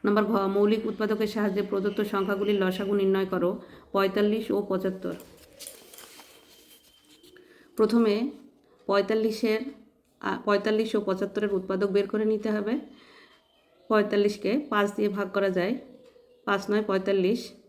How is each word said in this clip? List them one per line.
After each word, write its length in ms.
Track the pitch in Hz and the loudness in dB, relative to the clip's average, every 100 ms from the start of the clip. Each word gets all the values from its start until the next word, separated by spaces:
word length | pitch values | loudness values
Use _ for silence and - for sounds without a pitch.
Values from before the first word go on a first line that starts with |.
নাম্বার 200 | 208 208 | 2 2
ঘ, 80 | 202 220 190 | 2 0 2
মৌলিক 340 | 196 208 214 220 | 2 4 2 0
উৎপাদকের 440 | 190 214 214 214 | -4 -2 0 -2
সাহায্যে 300 | 220 208 190 196 | 0 -2 -2 -2
প্রদত্ত 300 | 196 202 196 208 | -2 -2 -2 -2
সংখ্যাগুলির 480 | 202 196 196 202 202 | -2 -2 -2 0 2
লসাগু 340 | 185 185 196 | 0 0 -2
নির্ণয় 340 | 202 190 190 190 | 2 2 2 0
করো, 200 | 185 170 226 - - - | 0 0 -2 -10 -20 -4
পঁয়তাল্লিশ 540 | 196 196 190 208 220 226 | 0 2 2 2 0 -2
ও 80 | 202 202 | -4 -2
পঁচাত্তর। 440 | 190 190 185 180 175 - - - - - - - - - - - - - - - - _ _ _ - - - - - - - | -2 -2 -4 -8 -10 -14 -20 -20 -18 -18 -18 -20 -20 -20 -20 -20 -20 -20 -20 -20 -20 _ _ _ -20 -20 -20 -20 -20 -18 0
প্রথমে 360 | 214 233 226 208 269 - - _ _ _ - | 2 4 4 2 -2 -8 -20 _ _ _ 0
পঁয়তাল্লিশের, 720 | 196 196 220 220 214 226 220 254 - - _ _ _ | 0 2 0 0 0 0 0 -4 -14 -20 _ _ _
আ, 100 | 202 185 | -6 -4
পঁয়তাল্লিশ 480 | - 202 208 214 220 | 0 2 2 0 0
ও 60 | 214 | -2
পঁচাত্তরের 500 | 202 185 196 - 208 | -2 -4 -4 -2 -2
উৎপাদক 360 | 196 185 190 196 | -2 -2 -2 0
বের 160 | 196 196 | 0 0
করে 180 | 214 220 | 0 0
নিতে 220 | 214 214 | 0 -2
হবে। 240 | 208 202 254 - - - - - _ _ _ _ _ _ | -2 -2 -4 -6 -20 -20 -20 -20 _ _ _ _ _ _
পঁয়তাল্লিশকে 600 | 214 202 202 202 208 196 262 - | 2 4 4 2 2 -2 -2 0
পাঁচ 180 | 208 202 | 0 0
দিয়ে 160 | 202 208 196 | 0 -2 0
ভাগ 120 | 190 | -2
করা 180 | 196 196 | 0 0
যায়, 220 | 185 180 254 - - - _ _ - - | 2 0 -2 -8 -20 -20 _ _ -12 -2
পাঁচ 140 | 196 196 | -2 2
নয় 160 | 208 208 | 0 2
পঁয়তাল্লিশ 540 | 190 190 196 185 240 - - | 0 2 2 2 0 -4 -18